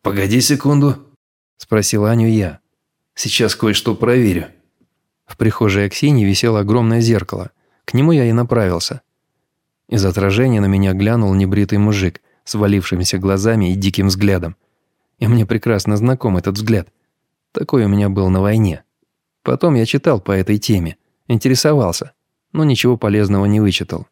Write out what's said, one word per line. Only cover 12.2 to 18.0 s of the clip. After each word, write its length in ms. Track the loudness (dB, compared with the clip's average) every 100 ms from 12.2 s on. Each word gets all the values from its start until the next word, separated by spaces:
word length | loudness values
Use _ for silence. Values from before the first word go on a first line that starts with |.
| _ _
с 120 | -10 -2
валившимися 640 | 0 0 -2 -4 -2 -2
глазами 520 | -2 0 0 0 0
и 40 | 0
диким 320 | -2 0 0
взглядом. 480 | 2 0 0 -4 -12 _ _ _ _ _ _
И 80 | 0
мне 180 | 0 0
прекрасно 500 | -2 0 0 0 0
знаком 420 | 0 0 -2 -2
этот 180 | -2 -4
взгляд. 340 | -2 -2 -2 _ _ _ _ _ _
Такой 340 | -10 -2 0 2
у 20 |
меня 220 | 2